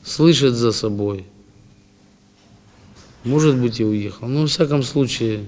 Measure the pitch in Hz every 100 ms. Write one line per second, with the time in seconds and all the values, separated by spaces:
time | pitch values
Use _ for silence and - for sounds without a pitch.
0 | - - 160 139 139 117 117 107 110 101
1 | 104 98 95 - - - - - _ _
2 | _ _ _ _ _ - - - - -
3 | - - 117 147 156 131 120 113 110 107
4 | 101 98 117 143 151 160 151 147 123 151
5 | 127 - 113 107